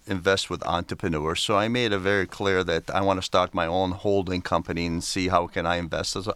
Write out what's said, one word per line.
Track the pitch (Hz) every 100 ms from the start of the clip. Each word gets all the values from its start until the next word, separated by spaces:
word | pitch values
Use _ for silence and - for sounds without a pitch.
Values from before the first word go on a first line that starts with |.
| -
invest | 95 90 98 -
with | 90 -
entrepreneurs. | 87 85 92 98 78 78 82
So | - 104
I | 110
made | 123 117
it | 101
very | 92 101 90
clear | - 101 92
that | 90 82 -
I | 92
want | 98 95
to | -
start | 92 92
my | 92 85
own | 90 92
holding | 95 104 98 92 90
company | - - - 85 87
and | 85
see | - 98 90
how | 90 87
can | - 85
I | 87
invest. | 85 80 -
So | 95 98